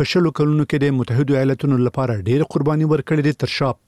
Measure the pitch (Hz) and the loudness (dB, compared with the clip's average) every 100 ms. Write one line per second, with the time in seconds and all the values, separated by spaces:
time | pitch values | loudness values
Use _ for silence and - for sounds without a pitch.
0 | - 180 165 - 151 151 147 151 143 131 | 0 2 0 0 0 2 0 0 0 0
1 | 120 120 139 135 135 131 143 127 123 139 | 0 0 0 2 0 0 0 2 0 0
2 | 127 107 92 135 160 160 147 151 156 156 | -2 -2 0 0 0 -2 0 0 0 0
3 | - 156 143 - 127 - 135 123 | 0 0 0 -2 -4 -2 -4 -4